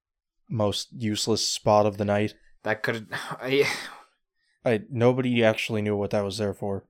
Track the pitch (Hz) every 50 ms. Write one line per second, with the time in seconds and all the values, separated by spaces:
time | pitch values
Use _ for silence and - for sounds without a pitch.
0 | _ _ _ _ _ _ _ _ _ - 175 110 104 101 98 - - - - 139
1 | 120 107 107 104 - - 110 98 - - - - - 113 107 104 104 107 101 98
2 | 104 101 101 101 107 107 - _ _ _ _ _ - 104 113 - - - 117 113
3 | 107 90 - - - - - - 117 131 135 139 143 - - - - - - -
4 | - _ _ _ _ _ _ _ _ _ _ _ - 131 117 104 98 - 143 117
5 | 117 123 127 127 127 127 120 117 113 107 110 - - - 117 107 104 104 104 101
6 | 101 98 - 107 101 98 92 104 107 101 95 - 110 101 98 98 - _